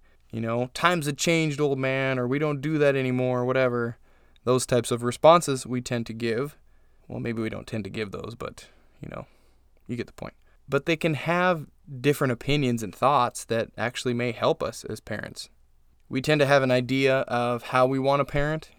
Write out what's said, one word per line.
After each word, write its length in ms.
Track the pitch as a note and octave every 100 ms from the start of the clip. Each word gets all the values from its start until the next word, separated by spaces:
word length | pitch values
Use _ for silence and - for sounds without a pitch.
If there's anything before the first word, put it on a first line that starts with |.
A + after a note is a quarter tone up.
| _ _ -
you 100 | A2+
know, 300 | A2+ A#2 B2
"Times 320 | - E3+ F3+ D3
have 120 | C#3+
changed, 420 | - E3 D#3 C#3+
old 180 | D3 C3+
man," 400 | C3 C3+ C3+ C3
or 100 | B2
"We 120 | C#3+
don't 220 | D3+ C#3+
do 160 | D3 D#3
that 180 | C#3+ C3+
anymore," 460 | C3 B2+ B2+ B2
or 40 | B2
whatever, 520 | B2+ B2+ A#2+ A#2 A#2+ - _ _ _ A#2
those 200 | B2+ -
types 260 | B2 -
of 120 | A#2+
responses 640 | A#2+ - D3+ E3+ D#3 C3 A2+
we 140 | B2
tend 240 | B2 A#2+ A#2
to 80 |
give. 440 | A2+ A#2 A2+ C#3+ - _ _ _ _ -
Well, 120 | A#2+
maybe 220 | A#2 A2+
we 80 | A2
don't 180 | G2+ -
tend 160 | A2+
to 60 | F#2+
give 220 | G2 G#2
those, 240 | - G#2 A#2
but, 340 | - - - _ _ -
you 80 | -
know, 160 | - - _ _ _ _ _ -
you 100 | A#2+
get 100 | -
the 60 |
point. 220 | - - - _ _ -
But 160 | C#3 C#3
they 100 | D#3+
can 200 | E3+ C#3+
have 520 | D#3 F3 F3+ E3 C#3+ _ - C3
different 320 | C3+ C#3 C#3
opinions 500 | A#2+ - D3 C3 A#2
and 140 | G#2 -
thoughts 480 | B2+ C#3+ A#2+ - -
that 260 | A#2 G#2+ -
actually 360 | A2+ - B2+
may 180 | A#2+ B2
help 320 | A2+ B2 D#3+
us 200 | - - -
as 140 | A2
parents. 500 | - A2 - - - _ _ _ _ _ -
We 140 | C3
tend 180 | C3 D3+
to 60 | C3+
have 180 | C#3+
an 80 | C3
idea 500 | B2+ B2 C3+ C3+ C3
of 420 | - A#2+ A#2+ A#2+
how 240 | - B2+ B2+
we 120 | C3+
want 220 | C3+ C#3+
to 40 | C3+
parent, 440 | D3 D3 D#3+ -